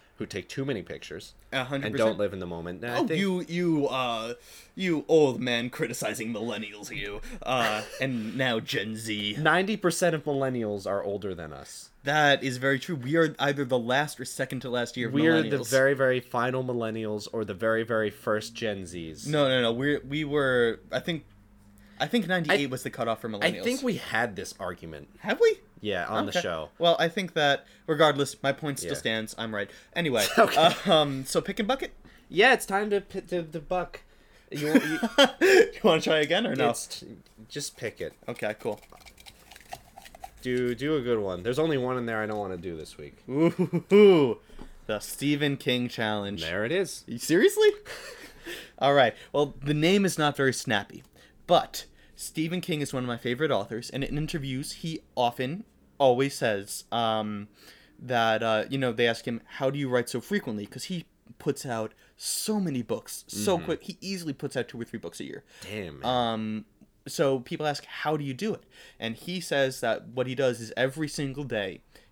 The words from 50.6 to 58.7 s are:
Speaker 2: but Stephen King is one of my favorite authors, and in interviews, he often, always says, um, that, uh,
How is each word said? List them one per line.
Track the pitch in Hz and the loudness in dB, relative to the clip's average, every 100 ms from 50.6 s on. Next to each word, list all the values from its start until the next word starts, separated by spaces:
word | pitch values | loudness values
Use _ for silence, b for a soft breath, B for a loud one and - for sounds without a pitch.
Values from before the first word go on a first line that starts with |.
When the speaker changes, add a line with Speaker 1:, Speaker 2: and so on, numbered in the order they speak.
| - 104 101 - - - B B - | 0 0 -2 -14 -20 -20 B B 2
Speaker 2:
but | 170 - - - b b | 4 4 -10 -14 b b
Stephen | - - - 160 180 | -14 -10 -4 -4 -4
King | 170 151 | -4 -4
is | 139 | -2
one | 131 | -4
of | 123 | -4
my | 117 | -4
favorite | 120 120 151 | -4 -2 0
authors, | 110 104 113 - | 0 -2 -8 -6
and | 131 | -6
in | 139 147 | -4 -4
interviews, | 151 135 135 131 156 | -4 -4 -4 -6 -6
he | - 165 160 _ - | -8 -8 -8 _ 0
often, | 120 - 127 185 - _ _ - | 0 0 -6 -6 -12 _ _ 4
always | 135 123 139 | 4 6 2
says, | - 120 101 101 - - | 2 0 0 -4 -12 -4
um, | 117 113 110 107 104 104 B B B B _ | 0 2 0 -2 -6 -10 B B B B _
that, | 123 120 113 110 | -2 2 4 2
uh, | 113 110 - | 2 0 0